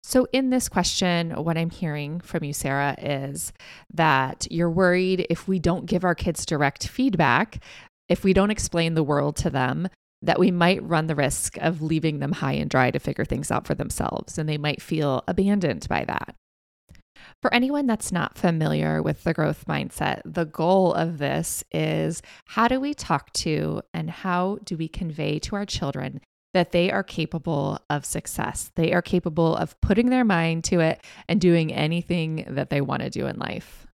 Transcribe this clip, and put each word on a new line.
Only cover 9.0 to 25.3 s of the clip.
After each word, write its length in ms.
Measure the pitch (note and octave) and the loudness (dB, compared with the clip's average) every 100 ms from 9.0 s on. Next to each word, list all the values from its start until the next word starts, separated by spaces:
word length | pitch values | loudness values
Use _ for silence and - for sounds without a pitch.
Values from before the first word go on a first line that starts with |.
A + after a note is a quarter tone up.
world 340 | C#3+ C#3+ C#3+ - | 2 2 0 -2
to 120 | E3 | -2
them, 380 | C3+ B2+ D3+ F3+ _ _ _ | 0 0 -2 -6 _ _ _
that 180 | E3 - | 0 4
we 120 | F#3 | 4
might 320 | F3 F3 F#3+ | 4 4 2
run 240 | E3 E3 D#3+ | 0 0 0
the 80 | D3 | 0
risk 420 | C#3+ - - - | 0 -2 -6 -2
of 240 | D#3+ E3 | -2 -2
leaving 380 | D#3 D#3 D#3+ D3+ | -2 0 0 -2
them 140 | C#3+ | -4
high 200 | - C#3 | -2 -2
and 160 | C#3+ D3 | -2 0
dry 220 | C3+ B2+ | 2 2
to 80 | C3+ | 0
figure 260 | - - - | -4 -4 -4
things 240 | C3 D3 | -4 -2
out 160 | - - | -4 -2
for 100 | C#3 | -4
themselves, 640 | - - - - - - | -4 -4 -4 -4 -8 -6
and 120 | D#3 | -4
they 80 | D3+ | -2
might 240 | D3 - | -4 -4
feel 420 | - D#3 D3 C3 - | -4 -2 0 -2 -2
abandoned 600 | F3+ G3 G#3 E3+ - - | 0 2 2 2 -2 -2
by 160 | - - | -2 -2
that. 300 | - - - _ _ _ _ _ - _ - - _ | -6 -6 -14 _ _ _ _ _ -20 _ -20 -20 _
For 120 | B3 | 0
anyone 340 | A#3+ C4 D4 C4+ | 2 2 0 0
that's 240 | A3 - | -2 -2
not 260 | F3 - - | -2 -4 0
familiar 640 | F3 E3 D#3 D3+ D3+ D#3 | 0 2 0 0 0 0
with 220 | D#3 D3+ | -2 -2
the 100 | E3+ | -2
growth 320 | D#3+ D3+ D3+ - | 0 0 -2 -4
mindset, 540 | D3 - - C#3+ - - | -4 -4 -4 -4 -4 -6
the 200 | D#3+ D#3+ | -6 -4
goal 480 | - E3 F#3+ F3+ | 0 4 4 4
of 240 | - E3 D#3 | 2 -2 -2
this 460 | C#3 D3 E3 - - | -2 -2 -4 -6 -6
is 500 | D#3+ D#3 D#3 D#3 E3+ - - _ | -2 0 0 -2 -6 -14 -20 _
how 220 | - A#3 | 0 2
do 120 | C4 | 2
we 140 | C#4 | -2
talk 380 | D4 - E3+ - | -6 -2 -4 -2
to 480 | - E3 D3+ D#3 D#3 - | -6 -2 -2 -2 -4 -8
and 160 | E3 D#3+ | -8 -8
how 500 | - F#3+ F3 F#3 G#3 | -6 -2 -2 -2 -4
do 140 | - D#3+ | -8 -6
we 100 | D#3+ | -6
convey 520 | - E3+ D3+ D3+ | -6 -8 -4 -4